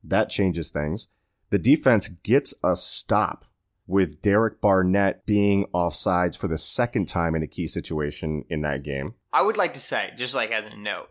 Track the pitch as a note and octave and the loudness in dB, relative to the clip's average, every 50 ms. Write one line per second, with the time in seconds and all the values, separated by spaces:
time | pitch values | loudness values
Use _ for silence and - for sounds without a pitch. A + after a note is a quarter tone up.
0 | - D#2+ F#2 G2+ A2+ - - - G2+ F#2 D#2+ E2 D#2 - _ D2+ D2 D2+ E2 A2 | -4 0 0 0 0 0 0 0 2 2 2 0 -4 -4 _ -4 -2 -2 -4 -4
1 | - _ _ _ _ _ _ _ _ _ - G2 D#2+ A#2 C#3+ - - C3+ A#2+ G#2+ | -6 _ _ _ _ _ _ _ _ _ -2 0 4 4 2 4 4 4 4 4
2 | - - F2 - _ - A#2 C#3+ C#3+ - - _ - F2+ F2+ - - - - - | 2 -2 -10 -12 _ 2 2 2 2 0 -6 _ -2 -2 0 0 -2 -4 -4 -6
3 | - - A2 G#2 G#2 - - - _ _ _ _ _ _ _ _ _ - F2+ G2 | -2 0 0 0 0 -2 -4 -10 _ _ _ _ _ _ _ _ _ 0 2 2
4 | F#2+ D#2 D2+ - - G2+ G2 G#2+ A2+ A2+ - _ - G#2 G2 F#2+ F#2 F#2 F#2+ G2+ | 2 2 -2 -2 2 4 4 4 4 2 -2 _ 2 4 4 6 4 4 4 4
5 | G2 F#2+ - - _ - G#2 G#2 G2+ G2+ G2+ G2 G2+ - - F2+ F2 F2 E2+ - | 4 2 0 -2 _ 0 2 4 4 4 4 2 0 0 0 0 0 0 0 -2
6 | - G2+ F2+ F2 F2+ F2+ D#2 - - F2+ D#2+ D#2 - - - - A#2+ A#2+ - A2 | 0 0 2 2 0 0 -2 -4 -4 -4 -2 0 0 0 0 0 -2 -2 0 -2
7 | F#2 - - F2+ E2+ E2+ D#2+ D#2+ D#2 D2+ - - E2+ D2+ - E2+ D2 - E2 D2+ | -2 -2 -2 -2 0 0 0 -2 -4 -4 -6 -6 -6 -4 -4 -6 -6 -4 -4 -4
8 | D2+ D2 D2 - - D#2 D#2 D2+ - _ D#2+ D#2 D2+ D2+ C#2+ C#2+ C#2 D2 C#2 C2+ | -4 -4 -4 -6 -4 -4 -4 -4 -4 _ -6 -4 -2 -4 -4 -6 -6 -6 -6 -6
9 | C2+ F2+ A#2+ _ _ _ - D#3 F3+ G3+ A3+ G#3 F#3 E3 - - - - C#3 A2+ | -6 -8 -10 _ _ _ -2 0 0 0 0 -2 -4 -4 -4 -6 -6 -4 -4 -4
10 | G2+ F2+ E2 - B2 B2 C3 C3+ A2+ G#2+ A#2 A2 G#2 G#2+ - G#2 G#2 G#2 G2 F2 | -6 -6 -8 -8 -8 -4 -4 -4 -4 -4 -4 -6 -6 -8 -14 -10 -8 -8 -8 -8
11 | - - | -10 -16